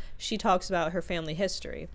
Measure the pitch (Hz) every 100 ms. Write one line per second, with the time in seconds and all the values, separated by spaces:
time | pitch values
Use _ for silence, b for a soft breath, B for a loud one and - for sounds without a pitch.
0 | b b - 214 214 185 - 180 160 175
1 | - 170 160 156 190 - - - -